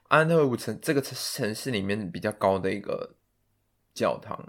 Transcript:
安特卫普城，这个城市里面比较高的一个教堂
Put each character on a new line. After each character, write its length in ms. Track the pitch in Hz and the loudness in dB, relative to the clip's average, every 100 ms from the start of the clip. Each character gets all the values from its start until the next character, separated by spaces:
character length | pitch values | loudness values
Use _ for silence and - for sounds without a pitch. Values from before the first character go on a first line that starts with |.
| - | 2
安 200 | 147 160 | 4 6
特 80 | 165 | 6
卫 100 | 139 | 4
普 80 | 117 | 2
城， 200 | - 107 | -4 -4
这 120 | - | 0
个 80 | 139 | 0
城 540 | - 127 - - 107 110 | 0 -6 -8 -4 -4 -4
市 160 | 135 | -4
里 100 | 107 | -2
面 300 | 95 107 92 | 0 -2 -4
比 80 | 87 | -4
较 100 | 104 | -4
高 280 | - 98 95 | 0 2 2
的 140 | 95 | 0
一 80 | 101 | -2
个 340 | - - - _ _ _ _ _ _ _ _ | -4 -6 -8 _ _ _ _ _ _ _ _
教 260 | - 98 58 | -2 -2 -2
堂 160 | 107 - | -6 -12